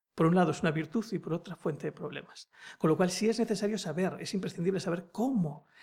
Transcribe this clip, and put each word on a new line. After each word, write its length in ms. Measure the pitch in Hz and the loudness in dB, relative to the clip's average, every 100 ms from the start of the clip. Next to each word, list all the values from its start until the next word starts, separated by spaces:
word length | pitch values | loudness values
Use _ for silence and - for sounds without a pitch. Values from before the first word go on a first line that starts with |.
| _ | _
Por 120 | - 165 | 2 6
un 80 | 180 | 6
lado 160 | 165 | 4
es 100 | 147 | 2
una 80 | 165 | 0
virtud 340 | 156 151 226 214 | 0 -2 -2 -2
y 60 | 185 | -6
por 160 | - | -4
otra 220 | 170 190 170 | -6 -6 -6
fuente 320 | 175 147 - | -4 -4 -6
de 40 | |
problemas. 560 | - 151 139 - - - - - - | -8 -8 -10 -12 -18 -20 -20 -20 0
Con 100 | 160 | 2
lo 80 | 156 | 4
cual 140 | 180 | 2
sí 180 | 180 214 | 2 0
es 100 | 226 | 2
necesario 380 | 226 196 208 214 | 0 0 -2 -2
saber, 380 | 165 151 185 147 | -4 -2 -2 -2
es 120 | 156 | -6
imprescindible 460 | 196 185 - 170 185 | -4 -4 -2 0 0
saber 300 | 180 175 - | -2 -4 -4
cómo 540 | - 254 254 156 151 - - | -2 0 2 0 -2 -16 -20